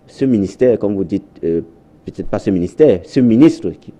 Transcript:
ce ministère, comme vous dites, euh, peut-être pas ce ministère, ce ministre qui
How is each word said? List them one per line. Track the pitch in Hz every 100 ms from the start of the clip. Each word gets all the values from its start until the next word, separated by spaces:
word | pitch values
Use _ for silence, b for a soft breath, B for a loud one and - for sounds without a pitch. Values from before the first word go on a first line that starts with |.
| _
ce | -
ministère, | 135 113 92 - 127 110
comme | 101
vous | 101
dites, | 90 101 - -
euh, | 82 82 85 - _ _
peut-être | - - 95
pas | 104
ce | -
ministère, | 95 87 - 151 92
ce | - -
ministre | 123 113 156 160 92
qui | - - -